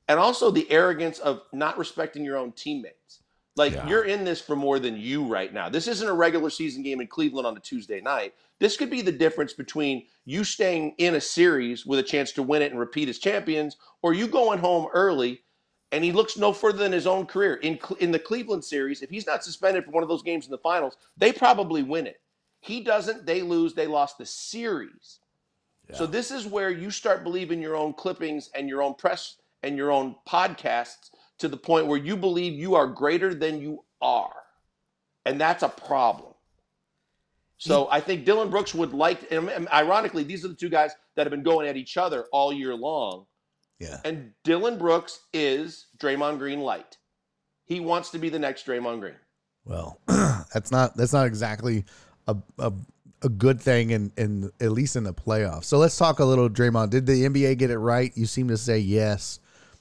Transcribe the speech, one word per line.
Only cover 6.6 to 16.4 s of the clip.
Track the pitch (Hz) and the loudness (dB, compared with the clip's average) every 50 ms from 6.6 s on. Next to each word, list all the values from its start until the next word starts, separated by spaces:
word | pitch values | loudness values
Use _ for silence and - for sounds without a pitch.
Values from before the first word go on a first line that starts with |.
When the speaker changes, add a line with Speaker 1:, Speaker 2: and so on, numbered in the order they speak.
| 160 151 123 135 | -6 -6 -6 -6
Speaker 1:
game | 135 139 135 127 | -6 -6 -6 -6
in | 123 - | -8 -8
Cleveland | - 165 156 147 123 135 123 | -4 -2 -2 -2 -2 -2 -4
on | 120 107 101 | -4 -6 -6
a | |
Tuesday | - - 135 120 101 - 107 95 | -12 -10 -10 -10 -8 -8 -10 -8
night. | 101 131 143 123 104 98 - _ _ _ _ _ | -4 -4 -4 -4 -4 -6 -10 _ _ _ _ _
This | - 214 208 - | 0 0 2 0
could | 294 233 | -4 -4
be | 285 247 | -4 -2
the | 208 185 | -2 -2
difference | 160 131 160 156 160 - 147 135 - | 0 2 2 2 2 0 -4 -6 -6
between | - 131 - - 151 151 139 135 120 - _ _ _ _ | -12 -14 -8 -4 -2 -2 -2 -2 -4 -6 _ _ _ _
you | 123 139 190 208 | -8 -6 -4 -4
staying | - - - 196 185 175 165 156 151 - - | -4 -2 0 0 0 2 0 -2 -4 -2 0
in | 170 175 165 | 2 2 2
a | 147 | 0
series | - - - 165 175 180 160 135 123 120 120 117 - | -2 -2 2 4 6 6 6 2 0 -2 -6 -8 -4
with | 135 139 135 | -2 0 0
a | 131 | 0
chance | - - 143 139 - - | 0 0 -2 -2 -2 -4
to | - 135 | -4 -2
win | 127 147 151 | 0 2 2
it | 147 - | 2 0
and | 127 120 | 0 -4
repeat | 120 117 - 151 151 131 | -6 -4 -4 -4 -4 -4
as | 113 - | -4 -2
champions, | - 196 214 202 175 156 156 151 151 147 - - _ _ _ _ | -2 -2 -2 0 -2 -2 -2 -2 -2 -4 -8 -12 _ _ _ _
or | - 170 165 | 0 2 2
you | 185 226 220 | 2 0 0
going | 262 269 240 220 208 180 | 2 2 4 4 2 2
home | 170 180 180 170 160 - - | 2 2 2 2 0 0 2
early, | 175 196 196 170 135 123 123 123 - _ _ _ _ _ _ _ _ _ _ | 2 4 4 4 2 0 -2 -2 -6 _ _ _ _ _ _ _ _ _ _
and | 139 151 165 | -4 -2 0
he | 175 | 2
looks | 175 202 214 214 - | 2 2 2 0 0
no | 208 | 0